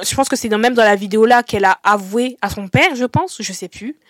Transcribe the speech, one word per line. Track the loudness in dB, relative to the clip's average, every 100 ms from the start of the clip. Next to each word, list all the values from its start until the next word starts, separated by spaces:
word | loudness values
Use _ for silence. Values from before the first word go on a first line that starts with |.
je | -6
pense | -4 -2
que | -2
c'est | -2
dans, | 0
même | 2
dans | 4
la | 4 2
vidéo | 0 2 4
là | 4
qu'elle | 2 0
a | 2 2
avoué | 2 0 0 -2 -2 -4
à | -8
son | -8 -2
père, | 2 2
je | 0
pense, | -2 -2 -4 -8
je | -10
sais | -10 -12
plus. | -12 -12 -14 _